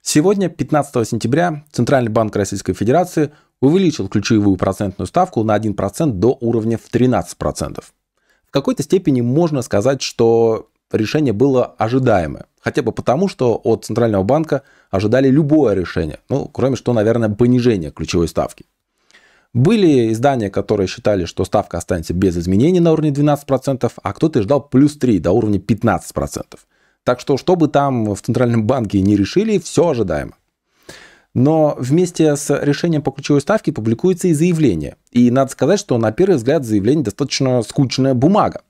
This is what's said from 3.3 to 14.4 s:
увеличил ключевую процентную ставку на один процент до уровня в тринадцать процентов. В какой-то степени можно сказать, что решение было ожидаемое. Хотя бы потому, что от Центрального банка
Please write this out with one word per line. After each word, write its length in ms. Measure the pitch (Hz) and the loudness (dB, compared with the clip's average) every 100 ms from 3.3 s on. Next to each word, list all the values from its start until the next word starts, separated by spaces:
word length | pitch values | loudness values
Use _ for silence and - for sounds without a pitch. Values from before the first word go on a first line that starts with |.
| _ _ _ | _ _ _
увеличил 480 | 135 180 185 - 95 | 2 2 0 -2 -4
ключевую 480 | 107 - 113 101 92 | -4 0 2 2 2
процентную 500 | 98 95 101 - 92 | -2 -2 -6 -6 -4
ставку 380 | 170 180 - | -2 -2 -2
на 100 | 110 | 0
один 200 | 107 110 | 0 -2
процент 460 | 98 95 - 160 95 | -4 -6 -2 -4 2
до 180 | 110 - | 0 0
уровня 380 | 117 117 110 113 | -2 -2 -2 -4
в 120 | - | -4
тринадцать 480 | 117 127 107 - - | 0 2 0 -4 -6
процентов. 560 | 78 - 78 - - _ _ _ _ _ _ | -8 -6 -10 -10 -18 _ _ _ _ _ _
В 40 | |
какой-то 300 | 277 269 254 | -4 -2 -4
степени 380 | - 196 185 127 | 0 0 2 0
можно 440 | 120 139 175 143 | 0 0 0 -2
сказать, 380 | - 101 113 139 | -2 0 0 -2
что 680 | - - 117 117 113 107 - _ _ | -6 0 2 4 2 0 -8 _ _
решение 400 | 110 107 151 139 | -4 -2 0 -2
было 420 | 104 139 127 117 - | 2 2 2 -2 -4
ожидаемое. 680 | 110 131 123 101 78 67 - _ | -2 0 2 0 0 -8 -16 _
Хотя 220 | - 151 | -4 -4
бы 100 | 120 | -4
потому, 340 | - - 131 190 | -4 -2 0 -2
что 320 | - 123 104 | 0 -2 0
от 220 | 120 110 | 0 -2
Центрального 400 | - 110 117 101 | -2 0 0 2
банка 400 | 95 147 | 2 0